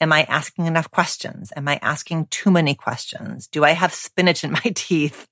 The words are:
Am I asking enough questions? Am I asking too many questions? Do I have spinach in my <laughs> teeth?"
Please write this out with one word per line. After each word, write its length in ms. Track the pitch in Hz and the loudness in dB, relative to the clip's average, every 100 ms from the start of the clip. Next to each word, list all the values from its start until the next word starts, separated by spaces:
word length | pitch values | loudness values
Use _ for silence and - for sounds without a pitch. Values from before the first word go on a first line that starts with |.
Am 100 | 160 | 2
I 120 | 156 | 4
asking 420 | 156 151 - - 165 | 2 -2 -4 -4 0
enough 240 | 165 156 | 0 0
questions? 600 | - - - - - - - | 0 0 -2 -8 -12 -12 -6
Am 120 | 143 | -2
I 100 | 143 | -2
asking 440 | - 147 - 165 156 | -2 -4 -4 -4 -4
too 220 | - 202 | -2 2
many 240 | 180 151 | 4 4
questions? 720 | 139 - 120 - - - 120 - | 0 -4 -6 -8 -12 -12 -12 -8
Do 160 | 151 | 4
I 80 | 147 | 4
have 220 | 170 180 | 4 0
spinach 500 | - - - 180 165 | -2 -4 2 2 2
in 100 | 147 | -2
my 80 | - | -2
<laughs> 120 | 240 | -2
teeth?" 540 | 180 - 165 147 - - | -4 0 0 0 -4 -16